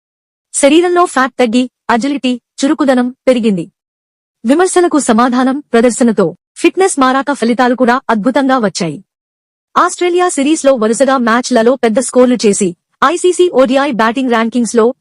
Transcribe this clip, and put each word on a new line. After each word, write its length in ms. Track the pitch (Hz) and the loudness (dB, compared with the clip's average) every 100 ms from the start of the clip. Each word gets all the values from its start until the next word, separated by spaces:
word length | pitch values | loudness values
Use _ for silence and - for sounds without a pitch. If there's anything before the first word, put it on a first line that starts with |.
| _ _ _ _ _ | _ _ _ _ _
శరీరంలో 520 | - 277 311 359 349 | 0 2 4 2 0
ఫ్యాట్ 280 | 359 269 262 | 0 0 -4
తగ్గి, 380 | - 247 240 254 _ - | -2 -2 0 -2 _ -4
అజిలిటీ, 500 | 233 269 277 254 247 _ - | -2 -2 -4 -4 -6 _ -6
చురుకుదనం 500 | 277 320 285 254 247 254 - | -2 0 0 0 0 -4 0
పెరిగింది. 440 | 254 220 185 160 _ _ _ _ _ _ _ | 0 0 -2 -6 _ _ _ _ _ _ _
విమర్శలకు 540 | 226 302 370 - 349 302 | -2 0 2 0 0 0
సమాధానం, 600 | 254 220 254 247 262 277 | 0 0 0 0 -2 -4
ప్రదర్శనతో 760 | - 233 240 214 240 208 175 - _ - | -2 0 0 2 0 2 -2 -2 _ -2
ఫిట్నెస్ 440 | 339 - 381 285 | -2 0 -2 0
మారాక 320 | 262 262 277 | 0 0 -2
ఫలితాలు 420 | 277 233 240 247 | -4 -2 0 0
కూడా 260 | 247 247 254 - | 0 0 0 -2
అద్భుతంగా 480 | 226 214 285 269 262 | -2 0 0 0 0
వచ్చాయి. 460 | 208 - 170 147 - _ _ _ _ _ _ - | -2 -4 -8 -8 -16 _ _ _ _ _ _ -2
ఆస్ట్రేలియా 520 | 339 - 359 349 359 | -2 -2 -2 0 0
సిరీస్లో 460 | 285 277 320 269 | 0 -2 0 0
వరుసగా 420 | 269 214 226 269 269 | 0 0 0 0 0
మ్యాచ్లలో 600 | 233 233 - 240 226 262 | 0 0 0 0 2 2
పెద్ద 220 | 233 220 | 0 -2
స్కోర్లు 360 | 247 254 254 | -2 2 2
చేసి, 420 | 247 214 196 190 175 _ - | 2 0 0 -2 -4 _ -4
ఐసీసీ 440 | 269 339 359 349 359 | -2 0 0 2 0
ఓడీఐ 420 | 240 262 269 285 | 2 2 2 -2
బ్యాటింగ్ 400 | 208 220 240 262 | 0 -2 0 -2
ర్యాంకింగ్స్లో 640 | 233 226 240 233 233 220 - | 0 0 -2 -2 0 0 0